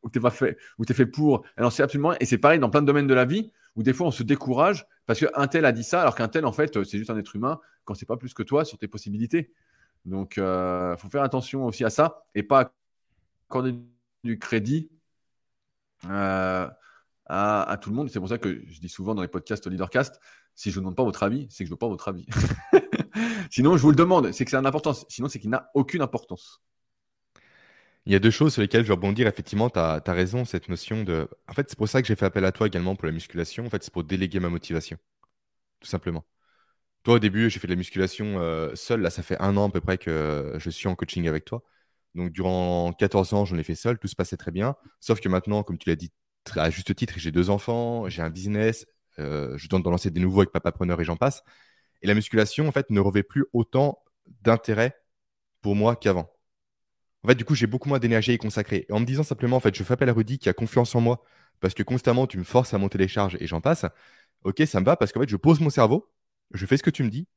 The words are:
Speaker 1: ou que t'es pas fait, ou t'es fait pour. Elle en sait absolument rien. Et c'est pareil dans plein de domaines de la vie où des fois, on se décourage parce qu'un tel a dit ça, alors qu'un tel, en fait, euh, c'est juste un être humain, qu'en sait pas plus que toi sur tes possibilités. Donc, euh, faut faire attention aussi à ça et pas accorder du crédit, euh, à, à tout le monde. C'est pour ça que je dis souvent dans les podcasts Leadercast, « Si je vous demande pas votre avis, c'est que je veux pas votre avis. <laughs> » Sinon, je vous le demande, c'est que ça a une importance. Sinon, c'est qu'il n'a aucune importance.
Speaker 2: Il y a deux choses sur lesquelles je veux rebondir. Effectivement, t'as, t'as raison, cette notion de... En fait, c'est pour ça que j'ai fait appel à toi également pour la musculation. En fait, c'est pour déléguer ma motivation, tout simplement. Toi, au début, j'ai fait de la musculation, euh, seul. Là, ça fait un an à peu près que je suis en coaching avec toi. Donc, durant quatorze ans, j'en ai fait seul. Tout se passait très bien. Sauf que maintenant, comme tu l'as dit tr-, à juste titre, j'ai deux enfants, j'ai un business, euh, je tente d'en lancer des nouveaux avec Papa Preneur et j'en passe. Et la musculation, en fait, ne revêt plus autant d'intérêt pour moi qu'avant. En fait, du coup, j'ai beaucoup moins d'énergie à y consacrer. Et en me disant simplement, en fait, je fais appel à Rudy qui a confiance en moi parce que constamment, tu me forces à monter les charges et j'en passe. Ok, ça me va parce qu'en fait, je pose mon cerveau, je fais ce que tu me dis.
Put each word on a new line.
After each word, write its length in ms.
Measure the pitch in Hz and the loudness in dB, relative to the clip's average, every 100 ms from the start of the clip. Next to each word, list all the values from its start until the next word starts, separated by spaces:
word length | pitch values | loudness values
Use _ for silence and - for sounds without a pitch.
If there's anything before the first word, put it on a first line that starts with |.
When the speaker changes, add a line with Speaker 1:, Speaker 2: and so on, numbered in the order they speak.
Speaker 1:
ou 60 | 117 | -4
que 60 | |
t'es 60 | 120 | 0
pas 120 | 120 | 0
fait, 260 | - 120 - - - | 2 -2 -2 -16 -10
ou 60 | 110 | -4
t'es 80 | 127 | 2
fait 100 | 127 | 2
pour. 400 | - 151 131 - - | 4 2 2 -2 0
Elle 100 | 120 | 0
en 40 | |
sait 140 | 113 | 2
absolument 260 | 135 143 151 | 0 0 -2
rien. 80 | 175 | 0
Et 40 | 123 | 0
c'est 120 | 117 | 4
pareil 180 | 143 165 | 6 6
dans 120 | 127 | 4
plein 100 | 147 | 4
de 60 | 143 | 4
domaines 180 | 143 143 | 4 4
de 60 | |
la 120 | 131 127 | 4 4
vie 260 | 185 214 _ _ - | 0 -4 _ _ -2
où 80 | |
des 100 | 113 | 0
fois, 140 | 127 175 | 2 0
on 40 | |
se 120 | - | -2
décourage 640 | 117 139 131 127 170 190 - _ - | 0 0 0 2 2 2 -6 _ -4
parce 140 | 113 | 0
qu'un 280 | 160 - 139 | 0 0 0
tel 180 | 165 151 | 2 2
a 60 | |
dit 120 | 113 | 2
ça, 180 | 120 175 | -2 2
alors 140 | 156 117 | 2 2
qu'un 120 | 113 | -2
tel, 160 | 160 139 | 0 -2
en 60 | |
fait, 240 | 110 151 110 | 0 -2 0
euh, 60 | |
c'est 140 | 98 104 | -4 -6
juste 120 | 107 | -6
un 60 | 110 | -6
être 180 | 101 104 | -6 -6
humain, 240 | 127 156 _ _ - | -6 -6 _ _ -12
qu'en 80 | |
sait 120 | 101 - | -12 -6
pas 100 | 113 | -8
plus 160 | 127 | -8
que 80 | - | -10
toi 220 | 110 143 156 | -2 0 -2
sur 120 | - | -8
tes 80 | 104 | -12
possibilités. 640 | 110 - 208 226 170 143 _ _ _ _ _ 92 | -12 -8 -6 -2 -2 -4 _ _ _ _ _ -10
Donc, 320 | 95 95 - | -8 -6 -4
euh, 580 | 95 92 92 90 90 87 | -2 0 -2 -2 -4 -6
faut 120 | 98 | -6
faire 140 | 143 | -4
attention 420 | 135 131 123 135 127 | -2 -2 -6 -6 -6
aussi 180 | 107 | -2
à 60 | 113 | -2
ça 340 | - 160 - _ | 2 0 0 _
et 80 | 104 | -8
pas 280 | 101 139 127 _ _ _ _ _ _ _ _ | 2 4 4 _ _ _ _ _ _ _ _
accorder 260 | 127 127 120 120 _ _ _ | -4 -4 -6 -12 _ _ _
du 160 | 117 110 | -8 -8
crédit, 500 | - 113 107 151 156 _ _ _ _ _ _ _ _ _ _ _ 90 | -2 -2 0 -2 -4 _ _ _ _ _ _ _ _ _ _ _ -8
euh, 600 | 98 98 95 92 92 90 - _ _ _ _ _ | -4 -2 0 -2 -2 -6 -10 _ _ _ _ _
à, 380 | 92 104 107 | -2 0 0
à 140 | - 98 | -2 -4
tout 120 | - | -6
le 60 | 113 | -6
monde. 120 | 143 | -4
C'est 100 | 107 | -6
pour 100 | 92 | -6
ça 80 | 117 | -4
que 240 | 98 67 65 | -4 -6 -12
je 140 | 80 | -18
dis 100 | 85 | -16
souvent 260 | - 95 107 | -10 -6 -4
dans 60 | |
les 60 | 90 | -4
podcasts 400 | 92 - 104 - | -6 -6 -8 -6
Leadercast, « 520 | 90 95 127 135 - _ _ _ _ | -6 -2 -2 -2 -6 _ _ _ _
Si 140 | 107 | -8
je 40 | 92 | -6
vous 60 | |
demande 140 | 95 92 | -6 -2
pas 80 | |
votre 200 | 123 95 | -2 0
avis, 240 | 101 123 127 | -2 -2 -8
c'est 140 | - | -12
que 40 | 87 | -12
je 60 | |
veux 40 | 82 | -6
pas 100 | 117 | -6
votre 200 | 98 - | -4 -8
avis. 180 | 92 - | -10 -6
<laughs> » 720 | 113 90 - - - - - - 214 233 220 165 | -2 -2 -2 2 2 2 -8 -6 -4 -4 -4 -6
Sinon, 240 | - 135 175 | 2 4 6
je 40 | |
vous 80 | 139 | 6
le 60 | 147 | 6
demande, 360 | 170 185 117 | 6 4 2
c'est 140 | - 123 | -2 -2
que 60 | |
ça 60 | 135 | 0
a 20 | |
une 40 | 135 | 0
importance. 400 | 135 156 131 - | -2 -4 -6 -8
Sinon, 180 | - 135 | -8 -8
c'est 120 | 110 | -6
qu'il 100 | 104 | -4
n'a 200 | 123 - | -4 -2
aucune 280 | 139 135 175 | -2 0 -2
importance. 600 | 131 117 - 92 - - _ _ _ _ _ _ _ _ _ _ _ _ _ _ - | -4 -4 -10 -16 -16 -20 _ _ _ _ _ _ _ _ _ _ _ _ _ _ 2
Speaker 2:
Il 80 | |
y 20 | 98 | 4
a 40 | |
deux 120 | 107 | 6
choses 220 | - 156 | 6 2
sur 80 | 127 | 4
lesquelles 220 | 104 113 | 2 4
je 40 | 110 | 4
veux 60 | |
rebondir. 340 | 95 98 107 117 | 2 2 2 0
Effectivement, 420 | - - 104 120 | 0 -6 0 0
t'as, 300 | - 82 78 | 2 0 0
t'as 120 | 82 | -2
raison, 320 | 87 92 120 120 | 0 0 -2 -4
cette 240 | 90 - | -6 -6
notion 340 | 87 - 110 | -10 -6 -6
de... 240 | 98 82 76 - - | -4 -4 -4 -12 -10
En 60 | |
fait, 160 | - 143 | -6 -6
c'est 80 | - | -4
pour 100 | 107 | 0
ça 140 | 131 | 0
que 60 | 120 | 0
j'ai 80 | 107 | 0
fait 100 | 98 | 0
appel 200 | 101 95 | 2 0
à 60 | |
toi 160 | - 110 | 2 0
également 280 | 90 90 95 | 0 -4 -4
pour 100 | 82 | -4
la 60 | |
musculation. 540 | 80 - 85 82 - 117 | -6 -8 -8 -6 -8 -8
En 40 | |
fait, 140 | 101 | -8
c'est 100 | - | -8
pour 100 | - | -8
déléguer 360 | 78 92 95 92 | -4 -4 -2 -2
ma 100 | 90 | -4
motivation, 480 | 85 - 82 - 80 _ _ _ _ _ _ _ _ | -4 -4 -6 -6 -16 _ _ _ _ _ _ _ _
tout 80 | - | -8
simplement. 360 | 92 90 82 - _ _ _ _ _ _ _ | -6 -6 -8 -10 _ _ _ _ _ _ _
Toi, 120 | - 120 | 4 4
au 40 | |
début, 300 | 104 98 113 | 4 2 0
j'ai 100 | 95 | -2
fait 80 | 87 | -4
de 60 | |
la 40 | 90 | -4
musculation, 600 | 90 95 95 - 107 98 | -4 -2 -4 -2 -6 -4
euh, 320 | 82 80 80 - | -4 -4 -6 -8
seul. 260 | - 117 | -4 -2
Là, 80 | 87 | -2
ça 140 | - | -6
fait 160 | 85 90 | -6 -2
un 140 | 95 98 | 0 2
an 120 | 101 | 0
à 20 | |
peu 100 | 85 | 0
près 160 | 87 92 | -2 -4
que 560 | - 80 76 73 73 78 | -2 -2 -2 -2 -6 -8
je 120 | 82 | -8
suis 180 | 80 98 | -6 -4
en 80 | 90 | -4
coaching 320 | 85 - 82 | -6 -2 -2
avec 180 | 78 - | -2 -6
toi. 180 | 117 _ _ _ _ _ 87 | -12 _ _ _ _ _ -8
Donc, 160 | 90 | -6
durant 600 | 82 92 90 90 87 87 | -2 -2 0 0 0 -2
quatorze 400 | 87 101 101 92 | 0 2 2 2
ans, 120 | 101 98 | 0 0
j'en 120 | 87 | -4
ai 60 | |
fait 120 | 78 82 | -4 -4
seul. 240 | 117 120 | -4 -4
Tout 80 | 104 | -6
se 80 | - | -6
passait 220 | 90 92 | -6 -6
très 140 | - | -8
bien. 240 | 85 113 139 - _ | -4 -4 -6 -14 _
Sauf 200 | - 110 | -2 -2
que 80 | 98 | 2
maintenant, 340 | 92 104 104 | 0 0 -4
comme 140 | 101 82 | -4 -6
tu 120 | - | -2
l'as 60 | 82 | -2
dit 160 | 85 _ _ _ | -4 _ _ _
tr-, 160 | - - | -10 -2
à 100 | 80 | -2
juste 240 | 82 - 98 | -2 -6 -4
titre, 180 | - - | -4 -6
j'ai 140 | 80 | -2
deux 180 | 78 90 | 0 2
enfants, 600 | 101 - 117 117 120 98 | 0 0 -4 -2 -4 -6
j'ai 120 | 87 | -6
un 80 | 82 | -8
business, 580 | 82 98 104 110 113 - _ _ - | -6 -4 0 0 -2 -10 _ _ -12
euh, 380 | 73 73 67 71 | -8 -6 -6 -10
je 100 | 80 | -2
tente 160 | 92 | 0
d'en 80 | 87 | 2
lancer 180 | 87 98 | 0 -2
des 100 | 85 | 0
nouveaux 220 | 92 95 | 2 4
avec 100 | 95 | 4
Papa 200 | - - | 2 -4
Preneur 280 | - 90 85 | -2 -4 -2
et 60 | 82 | -2
j'en 120 | 85 | 0
passe. 260 | 135 - _ _ _ _ _ _ | 0 -2 _ _ _ _ _ _
Et 60 | 98 | 0
la 80 | 104 | 2
musculation, 520 | 104 110 107 - 151 | 2 2 2 2 0
en 40 | |
fait, 180 | 139 139 | 0 2
ne 100 | 104 | 2
revêt 240 | 98 101 | 4 2
plus 220 | 98 143 139 | 0 -2 0
autant 480 | 120 113 131 143 - _ _ _ - | 0 2 2 2 0 _ _ _ -2
d'intérêt 560 | 104 113 - 107 120 - _ _ _ _ _ _ | 2 2 2 0 0 -2 _ _ _ _ _ _
pour 140 | 104 101 | -2 2
moi 200 | 107 120 | 4 4
qu'avant. 360 | - 90 82 _ _ _ _ _ _ _ _ _ | 2 2 -2 _ _ _ _ _ _ _ _ _
En 40 | 110 | 2
fait, 80 | 123 | 4
du 80 | 113 | 4
coup, 100 | 151 | 2
j'ai 120 | 113 | 2
beaucoup 220 | 123 143 | 0 0
moins 100 | 139 | 0
d'énergie 320 | 117 113 110 | 2 2 2
à 20 | 120 | 0
y 20 | |
consacrer. 480 | 110 107 104 98 - | -2 -4 -2 -4 -2
Et 40 | |
en 60 | 104 | -2
me 40 | 120 | 0
disant 180 | 135 | -2
simplement, 340 | 151 113 123 127 | -2 -2 0 2
en 20 | |
fait, 160 | 117 - | 2 0
je 80 | |
fais 100 | 95 | -2
appel 160 | 123 131 | 2 2
à 40 | |
Rudy 260 | 113 107 135 | 2 0 0
qui 80 | - | -2
a 40 | |
confiance 420 | - 117 - 120 120 | -2 0 0 2 2
en 60 | |
moi 220 | 117 120 _ _ _ _ | 2 0 _ _ _ _
parce 140 | 95 | -4
que 100 | - | -2
constamment, 440 | 104 127 - 120 131 | -2 0 2 2 2
tu 100 | 92 | -2
me 60 | 87 | 2
forces 280 | 123 123 | 2 2
à 40 | 101 | 0
monter 200 | 98 95 | 0 0
les 120 | 95 | 0
charges 260 | 104 98 87 | 2 -2 -2
et 60 | 82 | -4
j'en 120 | 82 | -2
passe. 240 | 139 165 82 _ _ _ _ _ | 0 0 -2 _ _ _ _ _
Ok, 180 | 98 95 156 | -6 0 0
ça 140 | 98 | 2
me 60 | 98 | 2
va 100 | 175 | 4
parce 160 | 104 | 2
qu'en 80 | - | 0
fait, 80 | 127 | -2
je 60 | 101 | 2
pose 240 | 147 156 | 6 6
mon 100 | 156 | 4
cerveau, 400 | 139 113 151 - _ _ _ _ | 4 4 4 -2 _ _ _ _
je 120 | 98 95 | -10 0
fais 120 | 143 | 2
ce 60 | |
que 60 | - | 2
tu 140 | - | 0
me 60 | 127 | -2
dis. 180 | 113 180 | -2 -10